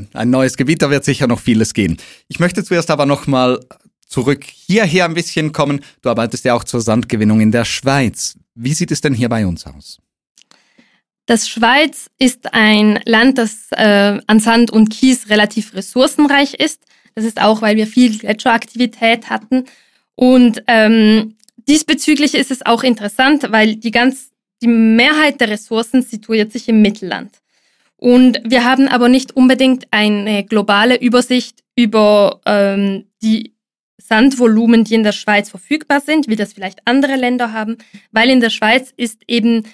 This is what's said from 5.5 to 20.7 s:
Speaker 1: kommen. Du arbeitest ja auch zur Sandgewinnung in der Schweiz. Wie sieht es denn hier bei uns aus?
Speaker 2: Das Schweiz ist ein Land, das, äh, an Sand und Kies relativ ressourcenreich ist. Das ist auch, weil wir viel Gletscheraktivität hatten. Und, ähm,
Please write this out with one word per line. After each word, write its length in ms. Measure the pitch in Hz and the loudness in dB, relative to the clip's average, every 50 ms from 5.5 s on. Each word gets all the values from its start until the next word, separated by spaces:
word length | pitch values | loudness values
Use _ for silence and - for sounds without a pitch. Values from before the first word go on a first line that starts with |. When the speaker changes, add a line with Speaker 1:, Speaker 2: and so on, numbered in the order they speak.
Speaker 1:
kommen. 280 | 151 - 147 143 143 139 - - _ _ | -4 -4 -4 -2 -4 -6 -8 -14 _ _
Du 80 | - 123 | -6 -4
arbeitest 340 | 117 113 117 110 - - - | -2 -2 -4 -6 -6 -4 -2
ja 100 | 127 120 | -2 -2
auch 100 | 117 - | -2 -2
zur 160 | - - 120 | -4 -6 -4
Sandgewinnung 600 | 113 113 110 120 110 - 120 107 107 107 107 110 | -2 0 0 -2 -2 -2 -2 0 0 2 2 2
in 100 | 110 110 | 2 2
der 140 | 117 120 113 | 2 0 -2
Schweiz. 760 | - - - - 135 139 143 131 104 - - - - - _ _ _ _ | -4 -6 -6 -4 -2 -2 0 -2 -2 -4 -6 -10 -12 -12 _ _ _ _
Wie 200 | 117 117 135 156 | -8 -6 -6 -4
sieht 180 | - 175 - | -4 -4 -4
es 80 | 147 - | -4 -4
denn 140 | - 147 131 | -2 -2 -2
hier 140 | 110 123 113 | -2 -2 -2
bei 180 | 117 113 104 | -2 -2 -2
uns 200 | 90 85 - - | -4 -4 -6 -10
aus? 320 | - 69 76 - - - - _ _ _ _ _ _ _ _ _ _ _ _ _ _ _ _ _ _ _ _ _ _ _ _ _ | -16 -20 -20 -20 -20 -20 -20 _ _ _ _ _ _ _ _ _ _ _ _ _ _ _ _ _ _ _ _ _ _ _ _ _
Speaker 2:
Das 220 | - 233 220 - - | -2 -2 0 -2 -4
Schweiz 640 | - 233 240 226 254 285 320 285 - - - - _ - | -6 -2 0 2 2 2 0 -2 -4 -10 -18 -14 _ -2
ist 340 | 262 247 - - - - | 0 0 0 -4 -8 -6
ein 480 | - 226 214 214 214 208 214 214 208 - - | -2 0 2 2 4 4 4 2 2 0 -2
Land, 320 | 233 226 220 240 269 269 254 | 0 0 2 2 2 2 0
das, 300 | 226 214 - - - - | -2 -4 -6 -10 -12 -8
äh, 480 | - - 220 208 202 202 202 202 202 - - | -2 0 2 2 4 4 2 0 0 -2 0
an 140 | - 214 220 | 2 2 2
Sand 300 | 214 233 226 233 240 226 | 2 2 2 2 2 2
und 200 | - 220 220 214 | 2 2 2 2
Kies 400 | - - 262 262 254 254 - 208 | 0 0 0 0 0 0 -2 -2
relativ 440 | 214 214 214 208 - 220 214 - - | 0 0 0 0 -2 -6 -10 -8 -10
ressourcenreich 800 | 190 190 - - 247 269 302 - - 294 277 285 277 285 277 - | -12 -12 -4 -2 0 0 0 2 2 2 2 2 0 0 -2 -2
ist. 280 | - - 302 - - _ _ _ _ _ _ _ | -4 -4 -4 -6 -10 _ _ _ _ _ _ _
Das 100 | 220 220 | -6 -6
ist 160 | 226 220 - | -4 -2 0
auch, 220 | - 208 220 214 | 0 2 2 2
weil 140 | 220 214 208 | 0 0 0
wir 100 | 220 214 | 0 -2
viel 320 | 220 - 254 247 233 214 214 | 0 2 2 2 2 2 -2
Gletscheraktivität 1120 | - 202 220 220 - 254 226 233 - - - 226 247 247 - - 240 226 233 233 - - | -4 -6 -4 -2 0 0 0 0 -2 -6 -4 -4 -4 -4 -2 -2 0 0 0 -2 -4 -8
hatten. 340 | - 220 - - 254 262 254 - _ _ _ _ _ _ _ _ _ | -10 -10 -6 -4 -4 -4 -4 -6 _ _ _ _ _ _ _ _ _
Und, 480 | - 254 254 262 254 247 240 220 - - | 0 4 4 6 6 6 4 2 0 -2
ähm, 680 | - | 0